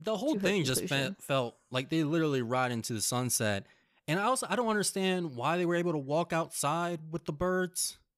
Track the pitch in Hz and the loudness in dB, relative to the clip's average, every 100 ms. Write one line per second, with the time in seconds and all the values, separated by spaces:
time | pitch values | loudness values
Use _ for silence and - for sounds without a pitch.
0 | 208 214 269 277 185 202 131 131 - 139 | -4 -2 0 2 2 2 2 0 0 -2
1 | 131 - - 135 120 - _ 127 135 160 | -2 -6 -2 0 0 -6 _ -4 -2 0
2 | 147 165 156 135 117 127 127 120 107 113 | 2 2 2 0 0 0 0 -2 -2 -2
3 | - 123 123 - 110 98 - - _ _ | 0 0 0 0 2 0 -4 -18 _ _
4 | - 165 214 262 240 208 226 214 185 196 | -4 0 2 0 0 0 2 2 0 0
5 | 190 185 170 120 135 175 175 175 175 156 | 0 0 -2 -2 0 2 2 2 2 0
6 | 135 151 170 165 165 - 143 165 175 170 | 0 0 2 0 -2 -2 -2 0 -2 -4
7 | 160 160 - 147 180 185 180 - - - | -6 -8 -6 -2 0 2 0 -2 -6 -6
8 | _ | _